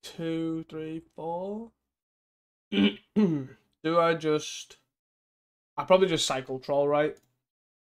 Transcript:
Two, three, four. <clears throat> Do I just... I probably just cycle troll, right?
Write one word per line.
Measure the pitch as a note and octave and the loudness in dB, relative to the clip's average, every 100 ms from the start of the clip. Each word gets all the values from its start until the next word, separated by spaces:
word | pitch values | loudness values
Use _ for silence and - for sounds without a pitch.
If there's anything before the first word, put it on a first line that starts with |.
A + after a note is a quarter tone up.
Two, | - - E3 E3 E3 D#3+ D#3+ | -18 -10 -6 -4 -4 -6 -8
three, | D#3 D#3 D#3+ E3 - | -12 -10 -12 -14 -14
four. | D#3+ E3+ F#3+ G#3+ A#3 _ _ _ _ _ _ | -10 -8 -8 -10 -12 _ _ _ _ _ _
<clears throat> | _ _ _ _ | _ _ _ _
Do | G3 G3+ G3+ _ - G3+ D3+ C3 - _ _ | 2 2 2 _ 2 2 2 -4 -16 _ _
I | D#3+ E3+ E3+ | 0 4 4
just... | E3 D#3 D3+ - - - - _ _ _ _ _ _ _ _ _ - | 2 0 0 -2 -14 -16 -20 _ _ _ _ _ _ _ _ _ -10
I | |
probably | C#3 F#3 F#3 | 4 4 6
just | D#3+ - | 2 -2
cycle | C3+ C3 C3 | -4 -6 -10
troll, | C3 C#3+ C#3+ | -2 0 2
right? | D3 D3+ - _ _ _ _ _ _ _ | 2 0 -4 _ _ _ _ _ _ _